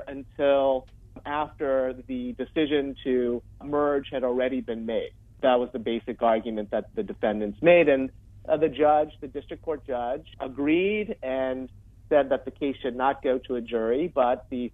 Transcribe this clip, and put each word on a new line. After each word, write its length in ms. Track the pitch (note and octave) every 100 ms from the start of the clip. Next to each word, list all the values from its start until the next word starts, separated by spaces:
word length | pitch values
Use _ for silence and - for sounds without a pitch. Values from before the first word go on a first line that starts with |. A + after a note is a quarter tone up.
| C#3
until 800 | C#3 - - C#3+ C#3 C3+ C3 - - - - C#3
after 720 | D3 D3 - C#3+ C3 C3 B2+ A#2+
the 260 | B2+ B2
decision 640 | A#2+ B2 D#3+ C#3+ D3 C#3 B2+
to 380 | C3+ B2+ A#2+ A#2+ - -
merge 440 | C#3 D3 D3 C#3 C#3
had 120 | C3+
already 380 | B2 B2 B2+ C3
been 240 | A2+ A2+ A2+
made. 260 | G#2+ D#2+ - - -
That 180 | C3 B2
was 100 | B2
the 60 | A#2+
basic 420 | A2+ A2+ - A2+
argument 500 | A#2 A2+ A2+ G#2+ G#2
that 140 | A2+ - -
the 80 |
defendants 560 | G2+ G2+ A2+ G#2+ G#2 G2+
made. 280 | E3 F3 D3
And, 220 | C3+ C3 - - - -
uh, 100 | D3+
the 120 | D#3
judge, 420 | C3+ D3+ D3+ D#3 -
the 80 | C#3
district 360 | C#3 - C3
court 220 | E3 C#3+ -
judge, 420 | A#2+ A#2+ D3+ - -
agreed 800 | C3+ B2+ C#3+ E3+ G3 G#3+ G#3 -
and 480 | C3 C3 C3 C3 C3 - - - -
said 200 | D3 C3+
that 160 | C3 C3
the 60 |
case 240 | - C#3+ C3
should 140 | C3 B2
not 260 | C3+ C#3
go 160 | C3+ B2+
to 160 | - B2
a 60 |
jury, 460 | A#2 A#2 A2+ C3 F3
but 380 | C3+ B2 C3 -
the 220 | B2+ A#2+